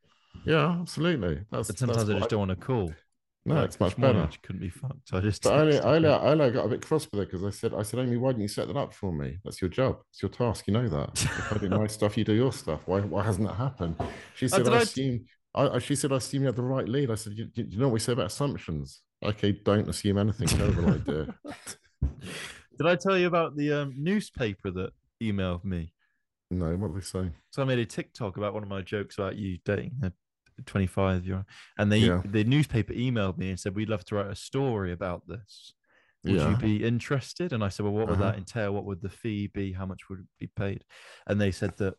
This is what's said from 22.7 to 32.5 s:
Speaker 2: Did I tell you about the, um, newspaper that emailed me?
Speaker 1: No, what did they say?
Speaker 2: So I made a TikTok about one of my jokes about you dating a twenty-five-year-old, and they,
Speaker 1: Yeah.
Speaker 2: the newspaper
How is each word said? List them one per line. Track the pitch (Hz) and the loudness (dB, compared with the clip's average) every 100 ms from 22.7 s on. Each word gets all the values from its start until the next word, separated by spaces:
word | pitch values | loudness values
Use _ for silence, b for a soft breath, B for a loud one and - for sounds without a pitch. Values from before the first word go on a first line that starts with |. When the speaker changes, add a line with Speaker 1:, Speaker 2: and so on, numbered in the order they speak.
| - | 0
Speaker 2:
Did | 151 | 2
I | 180 | 2
tell | 190 190 | 4 2
you | 175 | 4
about | 170 160 143 | 2 0 0
the, | 147 | 0
um, | 147 143 131 | 0 -2 -4
newspaper | 151 208 - - 117 95 101 | 0 0 -2 -2 -2 -2 -4
that | 90 92 - _ - | -4 -4 -8 _ -6
emailed | 113 101 92 87 | -2 0 0 -2
me? | 98 90 82 - _ _ _ _ - | -4 -4 -6 -12 _ _ _ _ -6
Speaker 1:
No, | 90 82 87 | -2 0 0
what | 101 | -2
did | 90 | -6
they | |
say? | - 92 92 - _ | -6 -4 -4 -8 _
Speaker 2:
So | - | -4
I | 135 | 0
made | 123 | 0
a | 117 | -2
TikTok | - 165 - 107 90 | -6 -10 -8 -6 -4
about | 104 | -4
one | 104 | -4
of | 104 | -6
my | 98 | -6
jokes | 90 104 98 - | -4 -4 -4 -4
about | 95 101 | -4 -4
you | 98 90 | -6 -4
dating | - 101 - 123 | -2 -2 -2 -4
a | 92 - _ _ _ - - | -6 -6 _ _ _ -20 -4
twenty-five-year-old, | 104 95 - 95 92 90 95 95 B B - | 0 0 2 2 2 -2 -4 -6 B B 0
and | 104 | 4
they, | 104 | 6
Speaker 1:
Yeah. | 95 87 | 6 6
Speaker 2:
the | 98 107 | 2 2
newspaper | 107 | 4